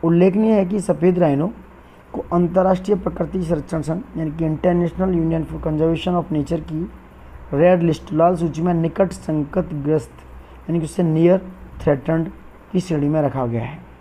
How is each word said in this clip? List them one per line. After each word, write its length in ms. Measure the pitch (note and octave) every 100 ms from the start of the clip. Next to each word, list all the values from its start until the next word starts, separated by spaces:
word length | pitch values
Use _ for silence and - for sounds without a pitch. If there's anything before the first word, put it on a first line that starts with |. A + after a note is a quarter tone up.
उल्लेखनीय 480 | E3 E3+ F#3 F#3+ A3
है 140 | G#3+ F#3
कि 140 | G#3
सफ़ेद 380 | F3+ D#3 F3 F3+
राइनो 340 | E3 C#3 F3 - - - - - -
को 120 | - -
अंतर्राष्ट्रीय 640 | F3 F3 F3+ F#3 F#3 F#3 G3+
प्रकृति 460 | F3+ E3 D#3+ F#3+
संरक्षण 400 | E3 D#3+ D3 E3
संघ 200 | C#3+ E3+ - E3
यानी 140 | D#3
कि 160 | D#3+ D#3+
इंटरनेशनल 680 | D#3 F#3 F3 E3+ E3 F#3+
यूनियन 300 | F3 D#3+ E3
for 120 | D3 D#3
conservation 560 | D#3+ D3+ D#3+ D#3+ F#3 F3
of 20 | F3
nature 280 | D#3 C#3+ E3+
की 300 | D#3 D#3 F3+ - - - - - -
रेड 280 | C#3 F3 F3+
लिस्ट, 300 | E3+ D3+ -
लाल 240 | D#3+ E3+ F3+
सूची 260 | E3+ C#3+
में 120 | F3
निकट 380 | E3+ E3 E3 F#3+
संकटग्रस्त 1000 | - - D#3 D3 F#3+ F3 D3+ C#3+ D#3 D#3 - - - - - -
यानी 80 | E3+
कि 60 |
उससे 180 | D#3+ -
नियर 440 | E3+ D#3 E3+ F#3+ - - - -
थ्रेटन्ड 500 | - C#3+ D3 E3 E3 - - - -
की 80 | F#3+
श्रेणी 280 | F3+ D#3 C#3+
में 140 | D#3
रखा 240 | C#3+ C3+ B2
गया 180 | A#2
है। 280 | B2 D3+ - -